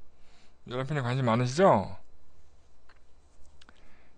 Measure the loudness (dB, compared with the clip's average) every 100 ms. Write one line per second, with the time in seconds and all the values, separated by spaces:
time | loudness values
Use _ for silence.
0 | -10 -8 -12 -12 -14 -14 -6 -4 -2 0
1 | 0 2 4 4 4 6 8 8 4 -4
2 | -8 -10 -10 -10 -12 -14 -16 -14 -14 -14
3 | -16 -16 -16 -12 -12 -12 -14 -14 -12 -12
4 | -14